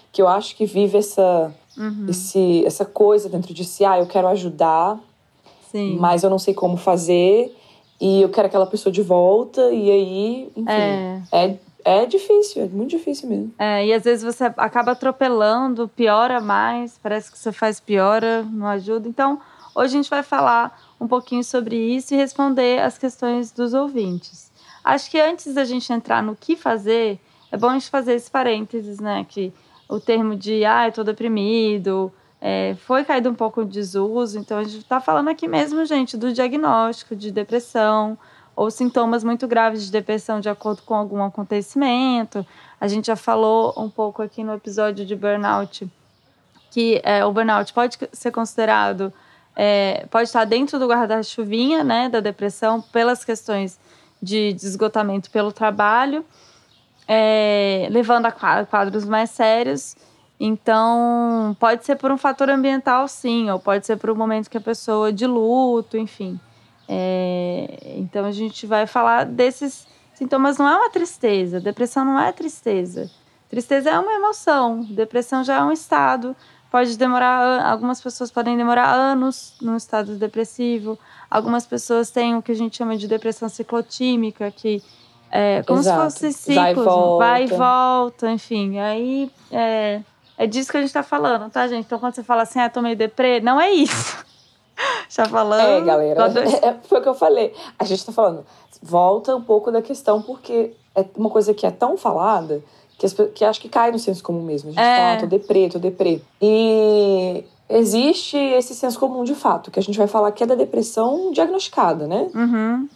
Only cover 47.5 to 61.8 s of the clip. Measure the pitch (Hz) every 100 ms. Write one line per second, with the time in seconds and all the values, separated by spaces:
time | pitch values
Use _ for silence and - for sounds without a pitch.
47.5 | 208 208 - 247 - 262 - 240 233 226
48.5 | - 220 214 202 190 196 - _ _ _
49.5 | - 202 202 196 190 - 226 233 240 220
50.5 | 226 277 285 254 233 220 220 214 - 208
51.5 | 226 262 320 285 226 254 233 208 - 202
52.5 | - 220 226 - 233 233 240 - 226 -
53.5 | 202 190 - _ _ _ _ 185 214 208
54.5 | 180 196 190 214 214 208 196 - 214 208
55.5 | 208 220 202 208 226 277 294 320 _ _
56.5 | _ _ _ _ _ - 220 220 220 208
57.5 | 208 196 190 - 226 226 240 226 226 185
58.5 | 175 208 208 202 214 202 220 226 - 220
59.5 | 226 247 277 - - _ _ _ - 214
60.5 | 220 - 220 226 233 240 240 233 226 214
61.5 | 202 226 233